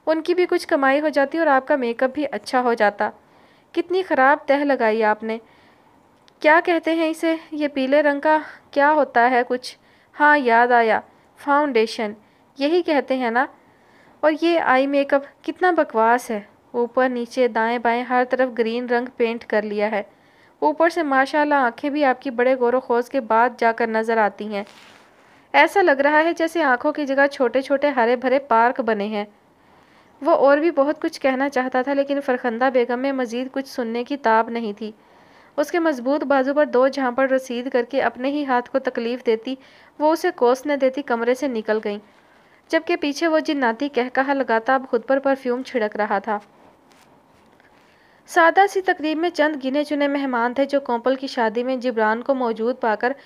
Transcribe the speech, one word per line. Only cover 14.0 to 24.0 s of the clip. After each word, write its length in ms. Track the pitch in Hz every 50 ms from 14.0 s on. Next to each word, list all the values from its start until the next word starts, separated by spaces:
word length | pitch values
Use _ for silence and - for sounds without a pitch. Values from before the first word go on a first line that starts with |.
| _ _ _ _ -
और 100 | 302 311
ये 240 | 294 330 339 339 320
आई 300 | - - 262 262 269 277
मेकअप 380 | 285 277 277 277 294 277 277 - - _ -
कितना 280 | - 311 - 370 359
बकवास 580 | 349 330 302 302 - 220 220 226 240 247 247 -
है, 160 | 226 208 208 - _ _ _ _ -
ऊपर 340 | 240 240 233 - 262 254 262
नीचे 380 | 254 240 240 233 - 262 247 240
दाएं 340 | 214 226 226 226 240 247
बाएं 220 | 233 233 233 240 247
हर 200 | 240 262 247 247
तरफ 260 | 254 269 254 262 254
ग्रीन 380 | 233 240 226 220 226 240 247 240
रंग 200 | 247 240 247 254 - -
पेंट 260 | 240 226 233 233 -
कर 200 | - - 214 208
लिया 240 | 214 208 208 208 214
है। 180 | 220 196 208 - _ _ _ _ _ _ _ _ _ _
ऊपर 280 | - 302 302 - 330 349
से 140 | 339 359 320
माशाल्लाह 640 | 285 269 262 269 269 - 302 294 294 294 285 262
आंखें 260 | 233 226 - - 294
भी 120 | 269 302 294
आपकी 280 | 262 247 254 - 277
बड़े 240 | 240 226 240 254 269
गौर 200 | 254 247 240 247
व 40 | 262
खोज 300 | 254 - 240 233 247 -
के 100 | - 269
बाद 380 | 233 214 220 226 240 247 240 -
जाकर 300 | 240 226 226 - 240 226
नज़र 280 | 220 220